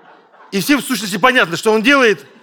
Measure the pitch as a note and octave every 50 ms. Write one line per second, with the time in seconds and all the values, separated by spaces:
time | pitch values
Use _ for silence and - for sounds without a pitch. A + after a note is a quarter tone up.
0 | _ - - _ _ _ _ - - - - G3 E3+ - D4 B3 - - B3+ F#3
1 | A3 F#3 G3 F#3 G3 B3+ B3+ B3+ G#3 D#3+ E3 D3+ - A3 G#3+ A3 G3+ C4 C#4+ C#4
2 | B3 A3 F#3+ - - - _ _